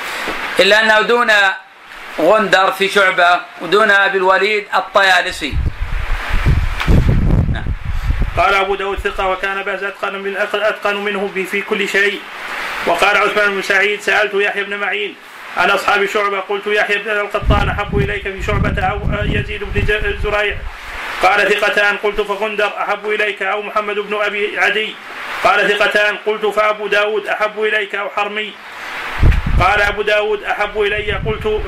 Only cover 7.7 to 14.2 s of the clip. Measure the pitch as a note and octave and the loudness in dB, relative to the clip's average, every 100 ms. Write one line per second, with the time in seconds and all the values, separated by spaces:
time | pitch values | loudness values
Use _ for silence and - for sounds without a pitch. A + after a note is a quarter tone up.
7.7 | - - - - - - - F#3 G3 G3 | -4 -4 -2 0 0 0 2 2 4 2
8.7 | F#3+ G3 F#3+ G3+ G3 F#3+ F#3 G3 G3 G3 | -2 -2 -4 -4 -2 -2 -2 -2 -4 -4
9.7 | F#3+ G3 G3 G3+ G3 G3 F#3+ G#3 G#3 G#3+ | -6 -6 -6 -6 -6 -6 -6 -4 -2 -2
10.7 | G#3+ G#3 G3+ G#3 G3+ G3 F3+ F3+ G3+ F#3+ | -2 -2 -2 -2 -4 -4 -4 -4 -4 -2
11.7 | G3+ G3 F#3+ G3+ G3+ - - - - - | -2 0 2 0 -2 -8 -12 -10 -8 -8
12.7 | - - E3+ G3 G3+ G3+ G3+ G3+ G3 F3+ | -4 -2 2 4 4 2 2 0 0 0
13.7 | G3 G3+ G3+ - G3 | 2 2 0 0 0